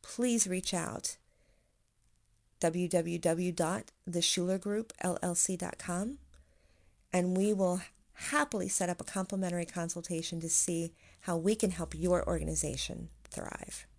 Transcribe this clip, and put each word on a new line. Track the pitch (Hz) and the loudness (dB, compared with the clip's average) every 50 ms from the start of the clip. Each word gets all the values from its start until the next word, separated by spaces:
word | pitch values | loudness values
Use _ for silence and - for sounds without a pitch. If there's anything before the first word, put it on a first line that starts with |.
please | - - - - 240 254 233 226 - | -14 -10 -2 0 2 4 4 4 4
reach | 185 180 185 185 - - | 2 0 -4 -2 -2 -2
out, | 175 160 - 110 - - - - _ _ _ _ _ _ _ _ _ _ _ _ _ _ _ _ _ _ _ _ _ _ _ _ _ _ _ _ _ | -2 -2 -4 -6 -6 -6 -8 -8 _ _ _ _ _ _ _ _ _ _ _ _ _ _ _ _ _ _ _ _ _ _ _ _ _ _ _ _ _
W | - 165 160 180 180 170 | 2 2 2 2 0 2
W | 185 175 165 170 170 | 2 2 2 2 -2
W | 170 - 170 165 170 180 180 | 0 2 2 2 2 2 0
dot | 170 - 170 156 185 208 - - _ _ _ | 0 0 0 0 0 -2 -6 -8 _ _ _
the | - 170 170 | -4 0 2
schuler | 170 - - - 175 180 190 | 2 2 2 2 2 0 0
group | 190 180 202 208 214 226 220 - - | 0 -2 -2 -2 -2 -4 -6 -8 -4
L | - 180 180 - - | -2 -2 0 0 0
L | 180 175 | 0 2
C | - - - 190 | 2 2 0 0
dot | 175 175 - - | -4 -4 -6 -8
com, | - - - 175 175 202 233 285 - - - - - - _ _ _ _ _ _ _ _ _ _ _ _ _ - | -8 -6 -4 -4 -4 -4 -4 -8 -10 -16 -20 -20 -20 -20 _ _ _ _ _ _ _ _ _ _ _ _ _ 2
and | 180 180 180 180 | 2 4 4 4
we | 185 196 208 214 | 4 4 4 4
will | 196 190 180 180 185 - - _ _ _ _ _ | 4 4 2 2 0 -2 -8 _ _ _ _ _
happily | - - - 285 294 294 285 - 208 180 | -10 -6 0 2 2 2 2 0 -2 -2
set | 190 - - 190 175 | 0 0 0 0 0
up | 180 - | 0 -4
a | - | -6
complimentary | - - 196 185 185 - 190 190 180 175 175 170 | -6 -4 -4 -2 -2 0 0 0 0 0 -2 -2
consultation | 170 - 180 170 170 - 175 170 - 175 165 165 - - 165 | -4 -4 -4 -4 -4 -4 -8 -6 -4 -4 -4 -2 -4 -4 -4
to | 165 165 | -2 2
see | - - - - 170 165 165 165 - _ - - - - | 2 2 2 2 2 0 -2 -2 -6 _ -20 -20 -20 -12
how | - - 170 | -4 -2 -2
we | 170 165 196 220 | 2 2 2 2
can | 214 - 196 | 4 2 0
help | 180 165 170 - - | 0 -2 -4 -6 -4
your | 156 165 180 180 175 - | 0 2 4 4 4 4
organization | - 175 160 151 156 160 156 - 151 123 135 - - - - 175 160 - - - - | 2 0 0 0 -2 -2 0 -2 -2 -2 -4 -4 -6 -6 -8 -8 -12 -14 -18 -18 -12
thrive. | - - - - - - - - - - - - - | -10 -8 -8 -8 -8 -10 -10 -10 -12 -14 -14 -18 -20